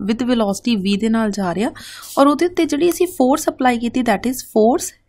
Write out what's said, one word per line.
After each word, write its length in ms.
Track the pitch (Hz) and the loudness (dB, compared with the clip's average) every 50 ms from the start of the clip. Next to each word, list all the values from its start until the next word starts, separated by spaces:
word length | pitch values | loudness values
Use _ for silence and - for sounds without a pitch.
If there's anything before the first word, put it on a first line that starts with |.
| 196 196 | -4 -4
with 160 | 226 226 247 240 | -2 -2 0 0
velocity 420 | 254 226 214 196 196 - - 247 226 196 | 2 2 2 0 -2 -2 -2 -2 0 0
v 140 | 180 202 202 196 | 0 0 0 0
ਦੇ 80 | 220 226 220 | 0 0 0
ਨਾਲ 140 | 226 220 208 202 202 | 0 0 -2 -2 -2
ਜਾ 160 | 190 175 165 | -4 -2 -2
ਰਿਹਾ 160 | 185 226 330 339 - - - - - - - - - | -2 -4 -4 -6 -8 -18 -18 -18 -18 -14 -4 2 4
ਔਰ 80 | 277 | 4
ਉਹਦੇ 200 | 285 294 269 339 | 4 4 2 0
ਉੱਤੇ 180 | 349 359 349 330 | -2 0 0 -2
ਜਿਹੜੀ 260 | - 294 285 339 349 | 0 0 0 0 0
ਅਸੀਂ 160 | - - 359 349 - | 2 0 -2 -2 0
ਫੋਰਸ 320 | - 254 254 294 311 - 311 | 2 2 2 2 2 0 -4
ਅਪਲਾਈ 300 | - - 254 247 240 233 | -2 0 0 0 2 0
ਕੀਤੀ, 220 | 240 233 - 254 240 233 | -2 -2 -2 -2 0 0
that 180 | 202 190 - 247 | 0 0 0 -4
is 100 | 262 - - - - | -6 -6 -8 -2 2
force 340 | 220 214 233 285 359 - - - _ _ | 4 4 4 2 0 -2 -8 -14 _ _